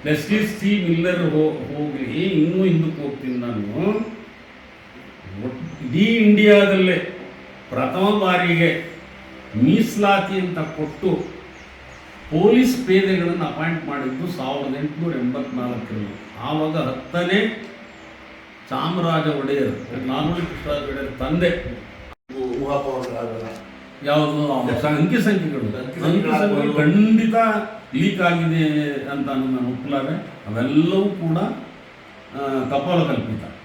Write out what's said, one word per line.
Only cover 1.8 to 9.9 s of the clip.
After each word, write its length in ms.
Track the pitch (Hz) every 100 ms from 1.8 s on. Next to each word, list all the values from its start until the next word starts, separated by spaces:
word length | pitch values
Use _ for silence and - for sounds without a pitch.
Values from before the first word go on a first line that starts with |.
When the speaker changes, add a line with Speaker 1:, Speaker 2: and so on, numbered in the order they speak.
| 151 131 120 151
Speaker 1:
ಇನ್ನೂ 420 | 190 165 165 185
ಹಿಂದಕ್ಕೆ 380 | 190 160 156 -
ಹೋಗ್ತೀನಿ 360 | 143 135 131 123
ನಾನು. 680 | 120 107 101 139 190 214 226 - - - - - - - - - - - 92 98 123 - - - 127
ಇಡೀ 160 | 160
ಇಂಡಿಯಾದಲ್ಲೇ 920 | 226 226 208 208 214 208 196 190 185 170 - - - - - - -
ಪ್ರಥಮ 480 | - 131 - 196 208
ಬಾರಿಗೆ 600 | 190 180 175 165 165 - - - - - - - - 104
ಮೀಸಲಾತಿ 840 | 135 214 226